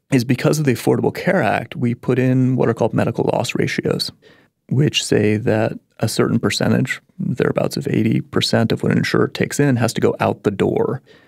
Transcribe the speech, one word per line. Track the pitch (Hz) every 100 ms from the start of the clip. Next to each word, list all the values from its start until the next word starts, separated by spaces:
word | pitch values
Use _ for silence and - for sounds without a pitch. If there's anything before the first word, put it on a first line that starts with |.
| -
is | 135
because | 117 127 151 151
of | 139
the |
Affordable | 113 135 123 -
Care | - - 190
Act, | 107 101 - -
we | 120
put | 120 - 127
in | 127 131 127 127
what | -
are |
called | - 117
medical | 120 - - -
loss | - -
ratios, | - - - - - - - - - _ _ -
which | 120 151 -
say | - 120 107 107
that | 110 107 113 - - -
a | 117
certain | - 120 113
percentage, | 101 - - 117 131 - - -
thereabouts | - - - - - -
of | -
eighty | 117 110 131
percent | - - - 117 113
of | -
what | -
an | -
insurer | - 117 117
takes | - 120 -
in, | 143 120
has | 113
to | -
go | 110 -
out | 107 -
the | 110
door | 95 95 - - 135 - -